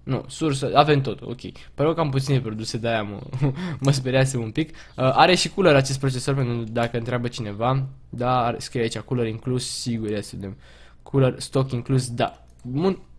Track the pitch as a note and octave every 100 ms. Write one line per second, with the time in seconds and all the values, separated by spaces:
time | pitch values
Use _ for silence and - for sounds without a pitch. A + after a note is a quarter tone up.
0 | - B2+ - - D#3+ C3+ C3+ A#2+ D3+ C#3+
1 | C3+ G2+ - A#2+ F#2 - - - D3 E3
2 | D#3 C3+ C3 C3+ A2 G#2+ A2 A#2+ A#2 A2+
3 | G#2 G2+ - C3 C#3+ C3+ F3+ C#3+ C3+ C#3
4 | B2+ C3 C3 C3 A2 G#2+ D#3 - - -
5 | C3 B2 E3+ F3+ E3+ - F3+ C#3+ C3+ C3+
6 | C#3 B2+ C3 C#3 A#2+ A#2+ A2 A#2 A#2 A#2+
7 | A#2 B2 A#2+ - G#2+ G2+ A#2 C3+ C3+ -
8 | - A#2+ B2 B2+ A#2 A#2 - B2+ A#2 A2
9 | - B2 A2+ A2 - B2+ B2+ - B2+ A#2
10 | A2 G#2 G2 F#2 G2 - - - - -
11 | - C#3 C3 B2+ - C3+ C3 B2 - C3
12 | A2+ A#2+ A#2 - - - B2 C3 F#3 F3+
13 | -